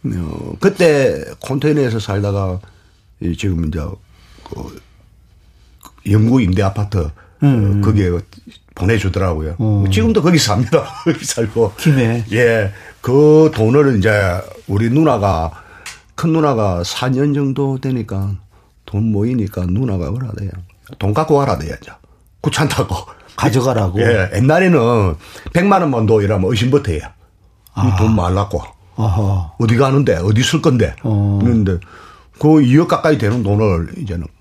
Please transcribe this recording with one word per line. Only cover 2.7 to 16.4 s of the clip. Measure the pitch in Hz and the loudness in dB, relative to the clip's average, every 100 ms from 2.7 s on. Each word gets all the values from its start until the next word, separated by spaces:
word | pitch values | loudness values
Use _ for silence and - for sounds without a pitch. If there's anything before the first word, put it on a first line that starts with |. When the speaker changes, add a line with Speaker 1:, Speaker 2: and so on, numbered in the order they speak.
| - _ _ _ _ | -20 _ _ _ _
Speaker 1:
이 | 87 82 | -6 -4
지금 | 101 85 80 | -4 -2 -4
이제 | 78 73 95 _ - - - | -6 -8 -12 _ -20 -20 -20
그 | - - - - _ _ _ _ _ _ _ _ _ _ - _ - | -18 -16 -16 -18 _ _ _ _ _ _ _ _ _ _ -20 _ 0
영구 | 104 113 131 | 2 4 4
임대 | 98 92 | 2 0
아파트, | 98 101 101 98 76 - - _ | 0 -2 -4 -4 -4 -8 -20 _
Speaker 2:
음, | 143 127 101 101 | 2 2 2 2
음. | |
Speaker 1:
거기에 | 104 107 92 87 - - - - _ | 2 2 0 -2 -8 -20 -20 -20 _
보내주더라고요. | - 92 113 95 95 95 78 78 85 | -4 0 0 0 -2 -2 -2 -6 -4
Speaker 2:
어. | 107 104 98 | 0 0 2
Speaker 1:
지금도 | 98 226 220 | 2 2 2
거기 | 160 170 | 2 2
삽니다. | - 101 113 165 - | 2 -2 0 0 -2
<laughs> | - | -6
거기 | - 131 | -2 -2
살고. | - - 113 113 107 - | -4 -4 -4 0 -2 0
Speaker 2:
김해. | 165 135 113 117 113 | 2 2 2 -2 -2
Speaker 1:
예. | 113 113 113 101 101 - - | 0 2 2 -2 -6 -20 -10
그 | - 131 151 156 156 | 0 4 6 6 4
돈을 | 151 110 135 143 113 | 2 2 4 2 2
이제 | 101 104 95 90 - - - | 2 2 0 -2 -8 -18 -6
우리 | 101 113 | -2 0
누나가, | 135 156 117 98 82 82 - - - - - _ | 2 2 2 0 0 -4 -8 -20 -20 -20 -20 _
큰 | - 165 | -6 -2
누나가 | 160 | 0